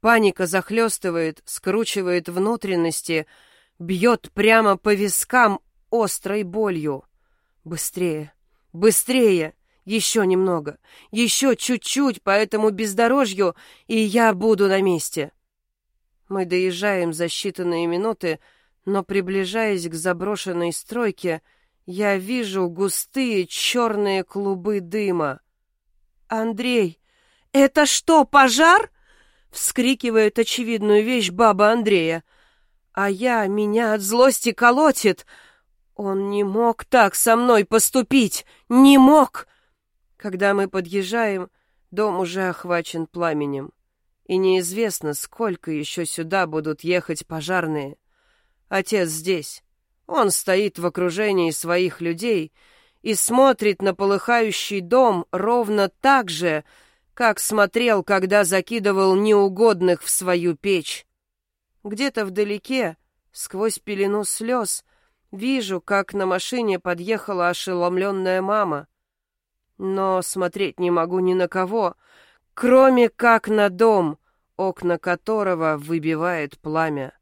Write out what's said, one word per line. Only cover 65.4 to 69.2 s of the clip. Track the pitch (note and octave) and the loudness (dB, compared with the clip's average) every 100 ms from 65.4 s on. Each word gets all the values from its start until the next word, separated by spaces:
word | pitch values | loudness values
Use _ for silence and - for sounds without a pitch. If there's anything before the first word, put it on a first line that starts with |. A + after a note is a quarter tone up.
| A#3 C4+ G3+ F#3 | -4 -4 -4 -8
как | - G3+ G3 | -2 -2 -2
на | G3+ F#3+ | -4 -2
машине | F#3 - B3 A3 F#3 | -2 -4 -4 -2 -2
подъехала | F#3 F3 F3 A3 G#3 F#3+ F3 | -4 -6 -4 -6 -4 -2 -2
ошеломлённая | F3 - F3+ F3 F3+ G3 G3 F#3 F#3 | -2 -6 -2 -2 -2 -2 -2 -2 -2
мама. | F#3+ G#3+ G3 D3 D3 _ _ _ | 0 -2 -2 -4 -10 _ _ _